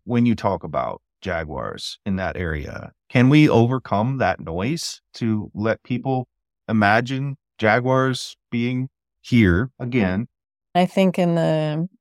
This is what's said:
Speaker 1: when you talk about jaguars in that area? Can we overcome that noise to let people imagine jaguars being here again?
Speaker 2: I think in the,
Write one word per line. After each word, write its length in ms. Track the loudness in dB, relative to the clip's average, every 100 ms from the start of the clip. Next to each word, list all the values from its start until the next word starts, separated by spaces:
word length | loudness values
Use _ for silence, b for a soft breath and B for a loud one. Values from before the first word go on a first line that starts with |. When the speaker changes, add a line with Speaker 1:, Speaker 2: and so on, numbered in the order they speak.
Speaker 1:
when 220 | -4 0 2
you 80 |
talk 300 | 2 0 -2
about 380 | -4 -6 -6 -10 _ _
jaguars 760 | -6 -6 -6 -8 -10 -10 -14 -12
in 120 | -6 -4
that 200 | -4 -4
area? 560 | -6 -6 -8 -12 -16 _ _
Can 200 | 2 6
we 200 | 6 6
overcome 680 | 6 4 0 -2 -2 -2 0
that 220 | -2 -2
noise 600 | -6 -6 -4 -4 -8 -12 _
to 360 | -6 -4 -4 -6
let 280 | -4 -2 -2
people 440 | _ -6 -2 -4 -6 _ _ _ -2
imagine 680 | 2 4 4 0 -6 -6 -10 _ _
jaguars 800 | 2 2 2 2 2 -2 -8 -16 _
being 380 | -4 -2 -4 -6 _ _ _
here 500 | 2 4 6 4 0 -8
again? 480 | -4 0 0 -2 -6 _ _ _ _
Speaker 2:
I 120 | 0 0
think 320 | 2 0 2
in 180 | 0 0
the, 520 | 0 0 -2 -4 -8 _